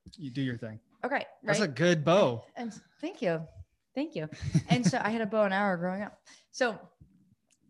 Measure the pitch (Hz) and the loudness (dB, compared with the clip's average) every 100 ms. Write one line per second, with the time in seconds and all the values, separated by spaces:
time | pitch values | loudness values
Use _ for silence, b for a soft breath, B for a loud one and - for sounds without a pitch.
0 | - - 139 123 131 117 110 113 - _ | -20 -14 -10 -4 -4 -4 -8 -12 -18 _
1 | 247 262 - - 214 202 190 123 175 170 | -4 -4 -6 -6 0 2 2 2 4 4
2 | 139 190 156 113 - - 233 - - _ | 4 6 6 2 -8 -10 -10 -12 -18 _
3 | 285 - 190 165 165 - - _ _ 254 | -12 -4 -2 -2 -6 -16 -20 _ _ -8
4 | 311 160 156 B B B - 247 214 247 | -6 -6 -8 B B B 2 2 2 2
5 | 208 226 214 220 202 190 202 175 180 190 | 0 -2 0 2 2 2 2 0 -2 -4
6 | 208 - B B B - 247 180 185 _ | -8 -12 B B B -2 -2 -2 -12 _
7 | - _ _ _ _ _ | -20 _ _ _ _ _